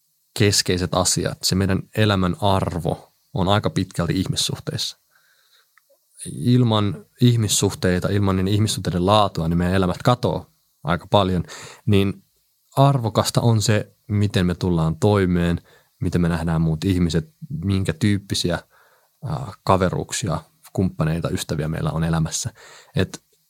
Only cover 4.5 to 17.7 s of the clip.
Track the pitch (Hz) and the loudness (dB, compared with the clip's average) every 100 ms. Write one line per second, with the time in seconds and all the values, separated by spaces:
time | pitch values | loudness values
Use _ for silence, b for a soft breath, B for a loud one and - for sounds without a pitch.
4.5 | - - - - - _ b b b b | -6 -8 -8 -8 -12 _ b b b b
5.5 | b b b _ _ _ - - - 123 | b b b _ _ _ -20 -16 -4 2
6.5 | 123 120 107 101 78 - - 123 117 104 | 4 4 2 0 -4 -10 2 4 4 0
7.5 | - 101 - 92 90 92 101 98 95 95 | 0 0 0 0 0 0 0 2 0 0
8.5 | 104 107 - 95 87 92 107 98 - 82 | 2 0 -2 -4 0 4 4 2 0 0
9.5 | 85 87 95 90 85 139 123 95 90 - | 0 2 2 0 0 2 2 0 -4 -8
10.5 | _ _ _ - 85 - 104 92 90 - | _ _ _ -4 -4 2 2 4 0 -4
11.5 | B B B - 101 98 - _ _ _ | B B B 2 2 2 -2 _ _ _
12.5 | _ _ - 139 135 110 110 - - 120 | _ _ 2 4 4 0 0 0 2 2
13.5 | 110 104 104 - _ - 104 101 101 90 | 2 2 0 -2 _ -4 -2 0 0 0
14.5 | 85 92 85 80 80 104 101 92 87 87 | 0 0 0 0 0 2 2 2 2 0
15.5 | 85 b b b - 90 87 85 85 85 | -2 b b b -6 -2 0 0 0 -2
16.5 | 80 80 78 95 90 85 82 78 - - | 0 0 0 0 0 0 -2 -4 -14 -12
17.5 | 76 95 | -6 -2